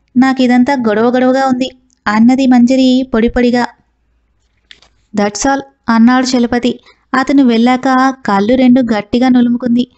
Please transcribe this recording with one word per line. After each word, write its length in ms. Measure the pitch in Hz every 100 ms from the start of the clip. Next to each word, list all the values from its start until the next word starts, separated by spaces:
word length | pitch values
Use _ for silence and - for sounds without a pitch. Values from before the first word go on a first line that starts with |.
| _ 247
నాకిదంతా 560 | 262 262 254 247 247
గొడవ 380 | 277 226 208 233
గొడవగా 360 | 247 254 262 269
ఉంది," 240 | 254 254 - _ _ -
అన్నది 400 | 214 226 262 269
మంజరి 600 | 247 240 262 262 254 262
పొడి 140 | 226 233
పొడిగా. 380 | 247 247 247 240 _ _ _ _ _ _ _ _ _ _ - _ _ _ 208
"That's 260 | 208 208
all," 180 | 277 277 - _ -
అన్నాడు 480 | 226 226 254 254 254
చలపతి. 440 | 233 240 240 233 _ _ _
అతను 300 | 254 269 277
వెళ్ళాక 720 | 262 226 233 254 262 262 262 262 -
కళ్ళు 280 | 196 202
రెండు 260 | 254 254 247
గట్టిగా 480 | 240 214 202 240 262
నులుముకుంది. 600 | 247 240 240 247 240 247